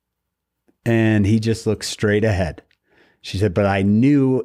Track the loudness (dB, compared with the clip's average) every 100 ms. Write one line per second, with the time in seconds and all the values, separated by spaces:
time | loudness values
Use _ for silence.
0 | _ _ _ _ _ _ _ _ -2 0
1 | 2 2 2 2 0 -4 -4 -4 -6 -4
2 | -2 0 0 0 -4 -8 -20 _ _ _
3 | _ _ -10 -4 -2 0 0 0 2 2
4 | 2 2 2 -2